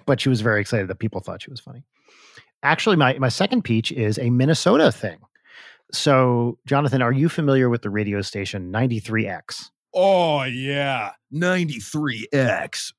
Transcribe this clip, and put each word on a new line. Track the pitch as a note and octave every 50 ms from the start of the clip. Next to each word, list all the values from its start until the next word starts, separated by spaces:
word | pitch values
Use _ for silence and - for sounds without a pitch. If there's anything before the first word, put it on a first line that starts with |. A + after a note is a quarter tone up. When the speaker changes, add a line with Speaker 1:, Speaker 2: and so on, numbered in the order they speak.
| -
Speaker 1:
but | - C3+ -
she | - C3+
was | B2+ A2
very | G#2+ A#2+ G#2+ G#2
excited | G2+ - - G#2+ G2 F2+
that | F#2+ -
people | A2+ G#2+ - F#2+
thought | - - F2 F#2
she | - -
was | C#3 A#2+
funny. | - - B2 B2 - _ _ _ _ _ _ _ - - - - - _ _ -
Actually, | - C#3 D#3+ - - A3+ G3
my, | D#3+ C#3 B2+ C3+ D3
my | C3+ B2
second | - - F#3+ - B3+ A#3+
peach | - - A2+ A2+ A2+ -
is | - A#2+ A2 G#2+ G#2 -
a | A#2+ A#2+
Minnesota | B2 B2 C3 D3 D#3+ - - F3+ A3 D4+ D#4+ C#3
thing. | - - - G2 D#2+ - _ _ _ _ _ _ - - - - - _ _ -
So, | - - - D3+ C#3 C3 B2+ B2 B2 A#2+ A#2+ A#2+ A#2 _ -
Jonathan, | - C#3+ C#3 D3+ D3+ C3+ C3
are | B2+ A#2
you | C3 C3+ D3 E3
familiar | - - D#3 C#3 C3+ C3+ B2+ B2
with | A#2+ A2+
the | - G#2+
radio | G2 G#2+ G#2+ G#2 G2+ G2+
station | G2 - - G2+ G2 - - G2 F2+ F2+
ninety-three | F#2+ A2 C3 B2+ A#2+ G#2+ - - A2 A2 G#2+ G2
X? | F#2 E2 - - - - - - _ _ _ _ -
Speaker 2:
"Oh, | - F#3 G3 F#3+ F3+ F3 D#3+ D3 C#3+ C3
yeah, | C3 A#2+ B2+ C3 C#3 C#3 C#3+ C#3+ C#3 C3 A#2+ G#2 G2 - _ _ -
ninety-three | B2+ D#3 F3 F3+ F#3 F3+ F3 D3+ C3 A2+ G#2 - - D3+ D3+ C#3 A#2 G#2+ A2 -
X | D3 C#3 C3 A#2 F#2+ F2 - - - - - - -